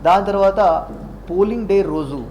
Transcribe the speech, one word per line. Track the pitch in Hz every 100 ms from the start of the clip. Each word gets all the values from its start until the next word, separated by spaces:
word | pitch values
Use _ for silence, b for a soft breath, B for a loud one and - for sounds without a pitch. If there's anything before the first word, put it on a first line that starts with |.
దాని | 156 190
తర్వాత | 202 202 196 196 190 160 - - - - -
పోలింగ్ | 175 208 233 202
డే | 196
రోజు | 160 156 139 139 117